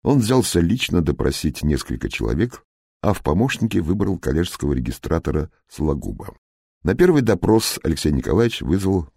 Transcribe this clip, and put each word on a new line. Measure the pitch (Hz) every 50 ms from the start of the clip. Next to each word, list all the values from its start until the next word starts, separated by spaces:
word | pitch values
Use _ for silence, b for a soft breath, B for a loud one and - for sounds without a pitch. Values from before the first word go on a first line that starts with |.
| -
Он | - 143 139
взялся | 110 107 131 127 113 - - 90
лично | 85 85 107 123 - - 85 87
допросить | 80 80 69 - - 65 71 - - 78 69 - -
несколько | 73 73 69 - - 62 - -
человек, | - - - 55 55 60 76 110 123 - - _ _ _ _ _ _ _ _
а | - 104 98
в | - -
помощники | - 76 90 117 135 - - 113 110 104 95
выбрал | 85 76 95 101 101 98 95 -
коллежского | - - 71 80 87 90 - - - 71 69
регистратора | 65 60 - - - - - 85 82 - 71 67 78 73 - _ _ _
Сологуба. | _ - - 76 78 71 71 - - - - - - - _ _ _ _ _ _ _ _ _ _
На | 76 98
первый | 127 175 180 165 147 123
допрос | 107 104 87 - - 107 113 - - - -
Алексей | - 82 80 - - 78
Николаевич | 73 65 - - 76 101 117 120 - -
вызвал | - 65 85 98 95 95 98 92 78 - _